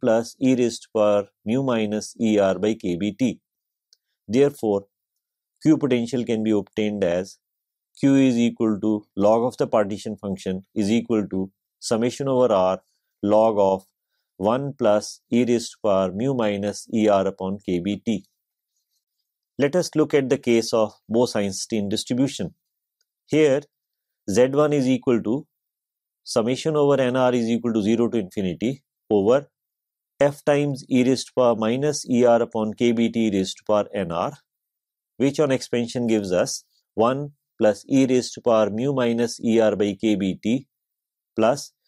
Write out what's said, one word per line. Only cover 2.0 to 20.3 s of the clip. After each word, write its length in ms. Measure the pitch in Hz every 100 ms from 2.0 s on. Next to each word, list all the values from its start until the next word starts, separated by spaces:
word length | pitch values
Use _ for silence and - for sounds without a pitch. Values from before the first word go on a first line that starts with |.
| - -
E 180 | 113 104
R 200 | 95 92
by 160 | 107
K 220 | 113 98 85
B 160 | 104
T. 280 | 98 127 82 _ _ _ _ _ _ _ _ -
Therefore, 600 | 113 143 139 110 98 98 _ _ _ _ _ _ _
Q 140 | 151 147
potential 460 | 143 123 117 123
can 180 | 117 110
be 80 | 110
obtained 540 | 104 95 - 104 104
as 340 | 90 90 92 - _ _ _ _ _ -
Q 140 | 139
is 240 | 135 131 120
equal 420 | 117 117 113 101
to 240 | 107 107 -
log 280 | - 101 117
of 160 | 120 -
the 80 | 139
partition 500 | 113 101 101 - 101
function 480 | 101 95 98 92 -
is 160 | - 101
equal 380 | 117 117 110 95
to 220 | 95 95 _ _ _
summation 480 | - 110 120 - 135
over 240 | 131 123
R 300 | 98 92 95 _ _ _ _
log 360 | 104 107 113 104
of 260 | 98 95 - _ _ _ _ -
one 340 | 95 127 143
plus 480 | - 117 104 - - -
e 140 | 120
raised 280 | 120 120 117
to 60 | -
power 260 | 110 95 95
mu 220 | 95 131
minus 540 | 127 107 101 104 - -
E 120 | 113 107
R 180 | 98 95
upon 320 | 95 95 101
K 220 | - 90
B 200 | 92 101 -
T. 180 | 101 - _ _ _ _ _ _ _ _ _ _ _ _ -
Let 180 | 139 175
us 140 | 160
look 200 | 156 147
at 160 | 151 131